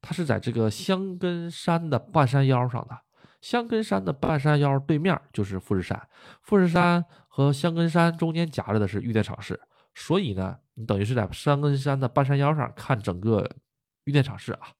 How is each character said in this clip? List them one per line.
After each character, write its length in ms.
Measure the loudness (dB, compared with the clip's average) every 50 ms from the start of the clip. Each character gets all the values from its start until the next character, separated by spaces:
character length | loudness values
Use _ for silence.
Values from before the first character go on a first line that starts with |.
它 100 | -10 -8
是 120 | -6 -6 -2
在 160 | -2 -2 -2
这 100 | -2 -4
个 180 | -2 0 0 0
箱 460 | -2 -4 -2 -2 -2 -2 -2 -8 -8 -4
根 320 | -4 -4 -4 -4 -6 -8
山 380 | -10 -6 -2 0 0 0 0 0
的 100 | -2 -2
半 280 | -2 0 2 2 2
山 200 | 4 4 4 4
腰 220 | 4 4 2 0 -2
上 180 | -4 -6 -10 -10
的。 100 | -14 -20 _ _ _ _ _ -20 _ _
箱 280 | -8 -2 -2 -2 -2 0
根 160 | -2 -2 0
山 200 | 0 -2 -2 -2
的 80 | -2
半 280 | -4 -2 -2 0 0 0
山 180 | 2 2 4 4
腰 200 | 4 2 2 0
对 200 | 0 0 -2 0
面 200 | 2 0 0 0 -4 _
就 120 | _ -4 -4
是 140 | -4 -4 -8
富 140 | -4 -2 -2
士 80 | -2
山， 260 | 0 -2 -6 -8 -8 _ _ -20 -20 -20 -20 _
富 160 | _ 2 4 4
士 100 | 4 4
山 360 | 4 4 4 4 4 2 0 _ -10 _ _ _
和 240 | _ 2 2 2
箱 220 | 2 2 0 -2 0
根 140 | 2 0 2
山 280 | 4 4 4 4 2
中 180 | 0 -2 -2 0
间 160 | -2 -2 -2
夹 120 | -4 -6 -4 0
着 60 | 0 2
的 100 | 2 0
是 120 | -2 -4
玉 120 | -4 0
电 100 | 0 0
场 180 | 0 0 -6 -12
市， 200 | -10 -10 -10 -10 -12 _ _ _ _ _ _
所 240 | -20 -4 0 0 0
以 160 | 0 -2 -4
呢， 240 | -4 -4 -6 -6 -10 _ _ _
你 100 | -16 -4
等 140 | -4 -2 0
于 60 | 0
是 100 | 0 0
在 140 | -2 -2 -2
箱 280 | -6 -4 0 0 2 2
根 160 | 2 0 0
山 240 | 0 0 -2 -2 0
的 80 | -2 0
半 160 | 2 2 2
山 120 | 2 2
腰 180 | 2 2 2 2
上 180 | 0 -2 -6 -6
看 240 | -12 -4 -2 -2 -2
整 220 | -2 -6 -6 -2
个 280 | 0 2 2 2 0 -2 -8 -14 _ _ _ _ _ _ _ _ _
玉 80 | 0
电 120 | 2 2 2
场 140 | 2 -4 -12
市 140 | -10 -10 -12
啊 140 | -10 -12 -20 _